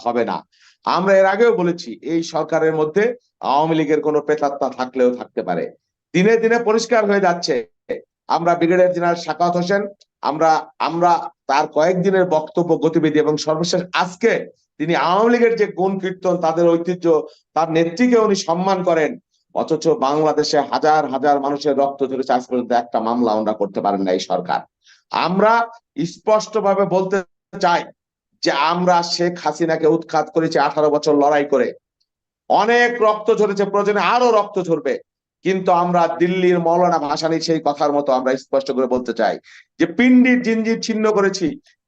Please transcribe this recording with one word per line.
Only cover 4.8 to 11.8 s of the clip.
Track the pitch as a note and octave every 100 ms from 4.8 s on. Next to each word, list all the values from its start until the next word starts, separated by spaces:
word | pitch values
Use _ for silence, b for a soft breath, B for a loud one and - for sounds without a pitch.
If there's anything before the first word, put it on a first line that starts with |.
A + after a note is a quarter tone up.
| B2 C3 B2
থাকতে | B2 - A#2+
পারে। | F2+ E2+ - - _ _ _
দিনে | E3+ G3+ A3+
দিনে | A3+ A#3
পরিষ্কার | A#3+ A3+ A3+ A#3 G#3
হয়ে | G3+ F#3
যাচ্ছে। | F3 E3 C3 - _ - - - _ -
আমরা | D3+ E3+
ব্রিগেডিয়ার | E3+ E3+ F3+ F3+
জেনারেল | E3+ F3 E3+
সাখাওয়াত | D#3 D3+ F3 F3
হোসেন, | F3 G3+ G#3 - _ _
আমরা, | B2+ D#3 D#3+ D#3 - -
আমরা | C#3 E3+ F3 D#3+ - _ -
তার | C#3 D#3
কয়েকদিনের | D3+